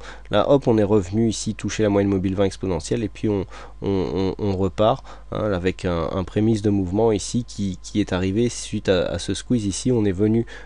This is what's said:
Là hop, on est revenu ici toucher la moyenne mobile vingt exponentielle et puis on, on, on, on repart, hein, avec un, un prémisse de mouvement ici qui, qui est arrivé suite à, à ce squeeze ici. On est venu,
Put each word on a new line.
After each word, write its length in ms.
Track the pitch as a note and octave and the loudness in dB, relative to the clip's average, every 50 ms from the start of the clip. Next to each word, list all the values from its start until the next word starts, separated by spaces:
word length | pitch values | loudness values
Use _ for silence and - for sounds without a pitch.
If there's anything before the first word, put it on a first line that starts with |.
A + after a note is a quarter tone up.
| - - - - - - | -6 -14 -16 -14 -4 0
Là 180 | G2+ G#2 - - | 2 2 4 6
hop, 160 | C#3+ C#3 C3+ C3+ | 4 4 4 4
on 80 | A2+ | 4
est 60 | G#2+ G#2 | 4 4
revenu 440 | F#2+ G#2+ G#2+ F2+ F2+ G2+ A2 A#2 | 4 4 2 2 2 0 2 2
ici 280 | A2+ G2 - - A2 G#2 | 2 0 -2 -4 -6 -6
toucher 280 | - - G#2 - - G#2+ | -4 -6 -4 -2 0 2
la 60 | G#2 | 2
moyenne 200 | G2+ G2+ G2+ G2+ | 4 4 4 4
mobile 260 | G2 F#2+ F2+ G2 F#2 | 2 2 0 0 0
vingt 100 | G2 G2 | 0 0
exponentielle 580 | F#2+ - - - F#2+ F2 E2 - - B2+ A#2+ A2 | 0 -2 -2 -4 -4 -2 -2 -2 -2 -2 -2 -2
et 60 | G2+ | -4
puis 180 | - - - | -4 -4 -2
on, 180 | A2 G#2 G2 F2 - - - - - - - | 0 0 0 -2 -6 -10 -14 -16 -16 -12 -6
on, 520 | - G2 G2 F#2+ E2+ A#1+ C2 F#2 F#2+ F#2+ - - | -2 0 0 0 0 0 0 0 0 -2 -2 -2
on, 60 | G#2 | -2
on 100 | G2+ F#2+ | 0 0
repart, 480 | F#2 F#2+ F#2 - - G#2+ A2 C3 - - - - - - - - | 0 0 0 2 2 4 4 2 0 -4 -12 -16 -16 -12 -8 -4
hein, 180 | - G#2+ G#2+ | -2 -2 0
avec 320 | G2 F2 F2 F#2 F2 - - | 0 0 0 -2 -2 0 -2
un, 240 | F2+ E2+ E2 E2 - - | -2 0 0 -2 -2 -2
un 100 | F#2+ F#2 | -4 -4
prémisse 380 | - - G#2+ G#2+ A2+ A2+ G#2+ | -2 0 2 2 2 2 2
de 80 | G#2 G#2+ | 2 2
mouvement 420 | G2+ G2 F#2+ F2 F#2 G#2 A2+ A#2 | 2 2 0 0 2 2 4 4
ici 320 | G#2+ F#2+ - - - A#2+ A#2+ | 2 0 -2 -2 -4 -4 -4
qui, 340 | - - - G2+ G2 F#2 - - | -6 -6 -6 -4 -4 -6 -8 -8
qui 160 | - - G#2 | -2 0 0
est 140 | G2 - F#2+ | 0 2 0
arrivé 340 | F2+ F#2 F#2+ F#2+ A2 A#2+ | 0 0 0 2 2 0
suite 400 | A#2+ - - - - - G#2 - | 0 -2 -6 -8 -6 -6 -2 0
à, 180 | - F#2+ F2+ - | 2 2 2 2
à 120 | - - F#2 | 0 -2 -4
ce 140 | - - G2 | -4 -4 -6
squeeze 320 | - - - B2+ A#2 G#2 | -4 -2 0 0 0 0
ici. 260 | G2+ F#2 - - B2+ | -2 -2 -2 0 2
On 140 | B2+ A#2 G#2 | 2 2 2
est 80 | G2+ F2+ | 2 2
venu, 320 | F2+ G#2+ G#2+ A2 A#2 A#2 - - - - | 2 4 4 4 2 0 -2 -8 -16 -16